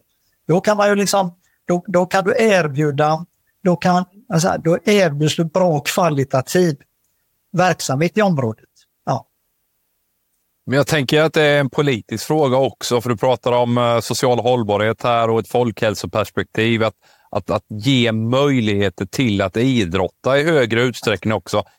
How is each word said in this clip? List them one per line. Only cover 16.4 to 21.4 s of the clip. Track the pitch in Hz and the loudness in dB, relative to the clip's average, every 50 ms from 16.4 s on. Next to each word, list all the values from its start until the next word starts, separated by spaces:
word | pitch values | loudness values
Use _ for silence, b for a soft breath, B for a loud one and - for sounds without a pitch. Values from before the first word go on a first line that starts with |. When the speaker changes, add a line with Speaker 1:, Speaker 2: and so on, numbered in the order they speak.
| 92 - - - 110 117 117 110 110 | -6 -4 -2 -2 0 0 2 0 0
Speaker 2:
att, | 110 - _ b b b b b b | -2 -4 _ b b b b b b
att, | b 104 98 - | b -6 -4 -4
att | 82 107 - - | -4 -6 -6 -8
ge | 110 107 104 139 139 127 117 113 | -12 -6 -2 0 2 2 2 0
möjligheter | 110 110 110 113 123 131 143 147 139 127 110 107 104 101 101 98 - - 98 | 0 -2 -2 -2 0 0 2 2 2 0 0 0 0 0 0 -2 -2 -4 -8
till | - - - 139 117 104 95 | -8 -4 -2 -2 0 0 0
att | 101 95 - 110 | -2 -2 -2 0
idrotta | 120 135 131 117 101 82 82 95 92 85 _ _ - 123 135 143 | 0 0 2 0 0 0 0 -2 -2 -2 _ _ -2 0 0 2
i | 147 | 2
högre | 170 165 147 123 110 113 113 | 2 2 2 2 2 0 0
utsträckning | 123 131 113 - - 117 107 92 - 107 110 | 0 0 -2 -4 -4 -4 -2 -2 -2 -2 -4
också. | 101 | -4